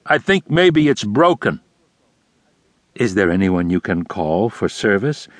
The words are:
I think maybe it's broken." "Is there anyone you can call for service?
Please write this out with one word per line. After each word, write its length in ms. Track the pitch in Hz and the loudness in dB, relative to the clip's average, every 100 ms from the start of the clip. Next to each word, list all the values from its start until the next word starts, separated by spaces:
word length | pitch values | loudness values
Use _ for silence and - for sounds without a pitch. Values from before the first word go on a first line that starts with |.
| - | -2
I 140 | 147 | -2
think 300 | - 196 - | 0 -2 0
maybe 380 | 156 180 156 147 | 2 4 4 2
it's 160 | 135 | 0
broken." 560 | 104 110 175 165 113 73 _ _ _ _ _ _ _ _ _ _ _ _ _ - | -2 2 2 2 -2 -6 _ _ _ _ _ _ _ _ _ _ _ _ _ -4
"Is 200 | 120 95 | -2 2
there 140 | 90 | 2
anyone 400 | 92 95 90 87 | 2 2 0 0
you 120 | 90 | -2
can 240 | - 87 87 | -2 -4 -4
call 440 | 90 78 85 113 | -6 -2 0 -2
for 200 | - 87 | -2 -6
service? 580 | - 113 98 135 147 - | -2 0 0 -2 -6 -12